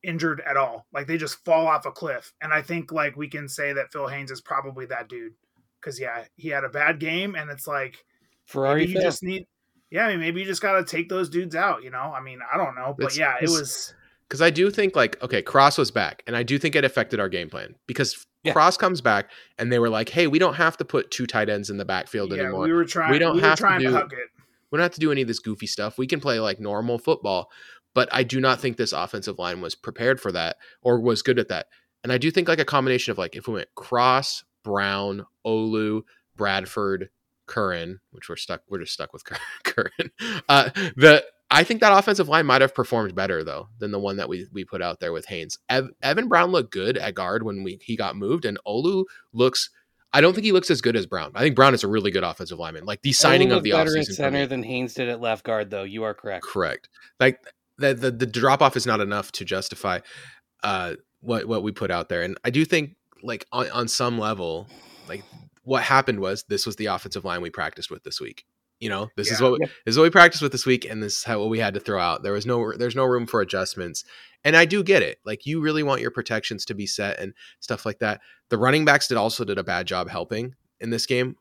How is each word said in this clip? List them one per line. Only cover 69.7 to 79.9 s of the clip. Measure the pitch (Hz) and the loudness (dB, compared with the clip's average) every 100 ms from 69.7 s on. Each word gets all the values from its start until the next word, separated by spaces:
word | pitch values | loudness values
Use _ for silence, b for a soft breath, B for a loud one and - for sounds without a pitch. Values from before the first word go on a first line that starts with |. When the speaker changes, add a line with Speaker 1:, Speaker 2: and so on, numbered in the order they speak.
| B | B
Speaker 3:
this | - | -2
is | 120 | 4
what | |
we | 165 | 6
practiced | 185 170 160 | 8 8 6
with | 147 | -4
this | 131 | -2
week, | - 123 - | 2 0 0
and | 110 | -8
this | 104 - | -6 -6
is | |
how, | - 110 | -4 -4
what | 107 | -2
we | 113 | 0
had | 107 | -2
to | 101 | -2
throw | - 101 | -4 0
out. | 87 80 | 0 -2
There | 101 | -4
was | 101 110 | -4 -2
no, | 120 110 - | -2 -2 -4
there's | 123 120 | -4 0
no | |
room | 131 123 117 | 2 2 0
for | 113 | -2
adjustments. | 95 95 92 - 87 78 B B B B | 0 -2 -4 -6 -8 -8 B B B B
And | 147 160 | 6 6
I | |
do | 170 202 | 8 4
get | 185 190 | 4 4
it. | 82 - | 4 -4
Like, | - 104 | -10 -8
you | 139 160 | -6 -2
really | 151 156 | 0 0
want | 147 135 | 0 -2
your | 120 | -2
protections | 120 113 110 - 104 - | -6 -4 -4 -4 -8 -8
to | |
be | 101 98 | -8 -6
set | - 101 - | -4 -4 -4
and | 98 - B B | -8 -12 B B
stuff | - 110 | -8 -6
like | 113 104 | -6 -4
that. | 110 104 b b _ | -4 -4 b b _
The | 113 | 2
running | 123 151 | 4 6
backs | 151 143 - | 6 4 4
did | 120 | 2
also | 110 - | 0 0
did | 104 98 | -2 -2
a | |
bad | 95 90 | -2 -4
job | 90 | -2